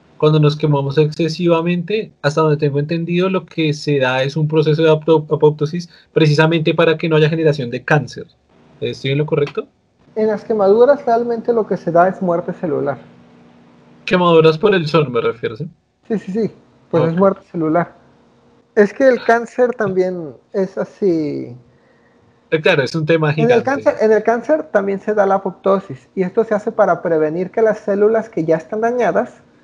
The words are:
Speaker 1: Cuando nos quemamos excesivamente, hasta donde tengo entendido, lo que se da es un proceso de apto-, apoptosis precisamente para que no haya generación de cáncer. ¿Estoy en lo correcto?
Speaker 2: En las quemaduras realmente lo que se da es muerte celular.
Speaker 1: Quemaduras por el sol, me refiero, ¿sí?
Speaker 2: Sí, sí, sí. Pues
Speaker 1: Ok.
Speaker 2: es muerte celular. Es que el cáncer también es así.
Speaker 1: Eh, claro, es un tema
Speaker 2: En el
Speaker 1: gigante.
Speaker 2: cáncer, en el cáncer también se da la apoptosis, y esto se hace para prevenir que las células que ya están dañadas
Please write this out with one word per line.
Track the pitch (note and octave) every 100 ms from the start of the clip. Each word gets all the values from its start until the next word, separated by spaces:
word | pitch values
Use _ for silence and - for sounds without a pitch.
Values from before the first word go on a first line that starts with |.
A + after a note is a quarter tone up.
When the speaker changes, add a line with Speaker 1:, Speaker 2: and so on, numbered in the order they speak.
| _ -
Speaker 1:
Cuando | D3+ D#3
nos | D3 D3
quemamos | D#3 C#3+ C#3 C3+
excesivamente, | D3+ D3+ D#3+ E3 F3 E3 E3+ F3 E3 G#3+ G3 _
hasta | C#3+ D#3
donde | D#3 D3+
tengo | D3+ C#3+
entendido, | D3+ E3+ E3 F3 F#3+
lo | F#3 E3
que | - D#3
se | D3 - C#3+
da | B2+ C3
es | C3+ D#3+
un | D3+
proceso | D#3 D3+ D3+
de | D#3+
apto-, | D#3 E3 D#3+ D#3
apoptosis | D#3+ D3+ D3+ D3 F3 E3+ _ _
precisamente | - D#3 D3 D#3+ E3 D#3+ D#3+
para | E3 D#3+
que | E3+
no | D3+
haya | D3+
generación | E3 D#3+ C#3+ A#2+
de | B2
cáncer. | - D3+ A#2+ - - _ _ _ _ -
¿Estoy | A#2+ A#2 C3+
en | C#3
lo | D3+
correcto? | D#3 D3 - C#4 _ _ _ _ -
Speaker 2:
En | A3
las | G#3
quemaduras | - G#3+ G3 A3 B3+ C#4+ -
realmente | A#3 A#3+ A#3 A#3
lo | A#3 G#3
que | F3+
se | F3
da | E3 F#3
es | F#3+
muerte | F#3 E3+ F3
celular. | F3 F3 C3+ C#3 C3 - - - - - _ _ _ _ _ -
Speaker 1:
Quemaduras | F#3 F3 E3 D#3+ D#3
por | G#3 F#3+
el | D3+
sol, | E3 C3+
me | A#2+
refiero, | A#2 A2+ A#2 A2+
¿sí? | F3 - _ _ -
Speaker 2:
Sí, | G#3+
sí, | -
sí. | G3+ G3 - _ _ _
Pues | E3
Speaker 1:
Ok. | E3
Speaker 2:
es | E3
muerte | G3 F#3+ _
celular. | E3+ D#3 E3 E3+ - _ _ _ _ _ _ _ -
Es | G#3
que | - C4+
el | A#3+
cáncer | - A#3 A#3 - A#3+
también | A#3 G3+ F#3 F#3 F3+ D#3 A2+ _
es | G3+ F#3+ -
así. | F#3+ - G3+ D#3+ D3+ C3+ B2+ B2 - _ _ _ _ _ _ _ _
Speaker 1:
Eh, | D#3+
claro, | - -
es | -
un | E3 D3+
tema | E3 D3+
Speaker 2:
En | D3+
el | A3+
Speaker 1:
gigante. | A#3 A#3+
Speaker 2:
cáncer, | C#4 D4+ -
en | G#3+
el | G#3+
cáncer | G#3+ A#3+ A#3 D#4 D4+
también | G#3 G3 G3
se | G#3+ G#3+
da | F#3+
la | G3
apoptosis, | G3 F3+ G3 G3 - C3 _
y | G3
esto | F3+ A3+
se | G#3+
hace | G3+ A3+
para | A3 F#3+ E3
prevenir | F3+ D#3+ D3+ E3 F#3
que | -
las | A3 G3+
células | - G3 G#3 A3+ G#3+
que | - D#3+
ya | D#3+
están | - G#3+
dañadas | A#3 B3 G3+ F3+ A#3+ - _ _